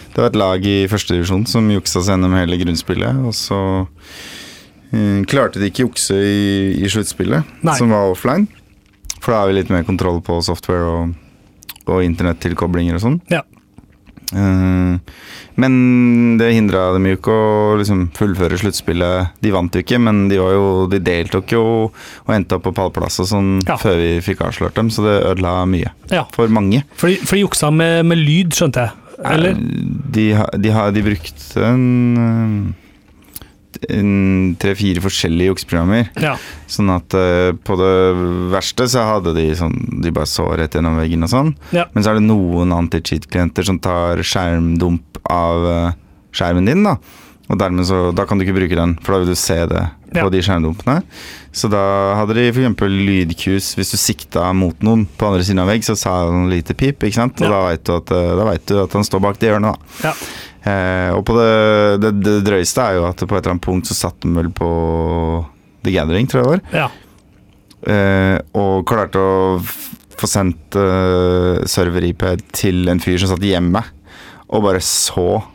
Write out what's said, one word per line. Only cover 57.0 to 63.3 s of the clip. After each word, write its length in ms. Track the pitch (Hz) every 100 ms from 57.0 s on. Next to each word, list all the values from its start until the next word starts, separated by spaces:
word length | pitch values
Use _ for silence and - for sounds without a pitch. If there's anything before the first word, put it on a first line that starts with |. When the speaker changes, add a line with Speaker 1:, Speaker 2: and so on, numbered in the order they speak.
Speaker 1:
ikke 100 | 107
sant? 260 | 107 123 -
Og 60 | 104
Speaker 2:
Ja. 20 |
Speaker 1:
da 200 | 101 90
vet 140 | 85
du 100 | - 85
at, 140 | -
eh, 240 | 90 87 87
da 100 | 107
vet 200 | 85 -
du 160 | 101
at 100 | 92
han 100 | 101
står 180 | 104 95
bak 160 | 101 98
det 120 | 110
hjørnet, 240 | 104 107 - - -
da. 80 | 160
Speaker 2:
Ja. 40 | - - - - - 104
Speaker 1:
Eh, 480 | 98 92 92 90
og 100 | 95 98
på 100 | 117
det, 640 | 113 110 107 107 104 101
det, 220 | 107 101
det 200 | 101 104
drøyeste 380 | 101 98 87 135
er 140 | 117 92
jo 100 | 87
at 120 | 87
på 200 | 90